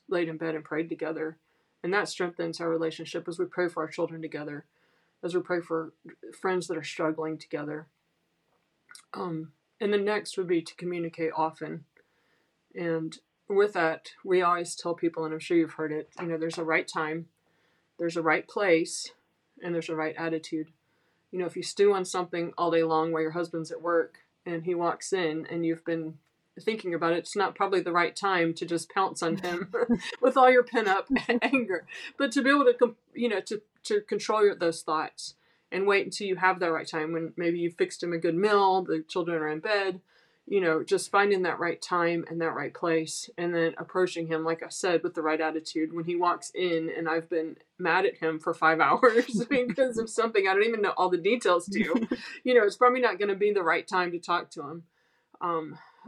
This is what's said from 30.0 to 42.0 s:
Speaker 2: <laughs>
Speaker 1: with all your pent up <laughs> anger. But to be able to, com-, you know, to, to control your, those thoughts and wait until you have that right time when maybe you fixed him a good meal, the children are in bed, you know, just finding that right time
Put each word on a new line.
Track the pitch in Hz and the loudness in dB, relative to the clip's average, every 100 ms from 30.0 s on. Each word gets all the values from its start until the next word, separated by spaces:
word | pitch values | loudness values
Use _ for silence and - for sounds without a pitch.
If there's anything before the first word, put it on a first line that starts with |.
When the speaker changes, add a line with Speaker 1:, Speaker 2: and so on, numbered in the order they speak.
| - | -2
Speaker 2:
<laughs> | - | 0
Speaker 1:
with | 254 269 | 4 8
all | 254 | 8
your | 254 | 8
pent | 247 240 208 | 4 2 2
up | 190 - 269 - | 0 0 -2 0
<laughs> | 240 | 0
anger. | - 262 202 170 - - - - | 2 0 0 -4 -6 -16 -12 -4
But | 269 | 0
to | 269 | 2
be | 262 | 4
able | 285 247 | 6 6
to, | |
com-, | 240 240 - _ | 6 2 0 _
you | - 240 | -4 -2
know, | 196 | -2
to, | - 214 - _ | -4 -8 -10 _
to | - 208 | -2 -2
control | 208 208 220 214 | 0 -4 0 4
your, | 208 185 | 4 4
those | 170 165 | 0 0
thoughts | - 156 139 - - - _ _ _ | -2 -2 -2 -8 -16 -16 _ _ _
and | 180 202 | 0 2
wait | 196 - | 2 2
until | - 196 | -4 -4
you | 180 | 2
have | 185 180 | 2 2
that | 175 | 0
right | 160 160 | 0 -4
time | 165 156 | -4 -4
when | 165 165 - | -4 -6 -2
maybe | 170 175 | -2 0
you | 170 | -2
fixed | - 185 - | -2 -2 -2
him | 175 | -4
a | 165 | -2
good | 170 165 | 0 2
meal, | 214 202 190 185 | 4 4 4 4
the | 175 160 160 | 0 -4 -4
children | 185 170 165 | -4 -2 -2
are | 151 | -2
in | 156 | -4
bed, | 220 202 190 180 - _ _ _ - | 0 0 0 -4 -12 _ _ _ -2
you | 196 | 0
know, | 170 156 | 2 2
just | 120 185 - | 2 0 2
finding | 202 202 190 | 2 4 2
that | 180 123 | 0 -2
right | 170 - | -4 -4
time | - 180 | -2 2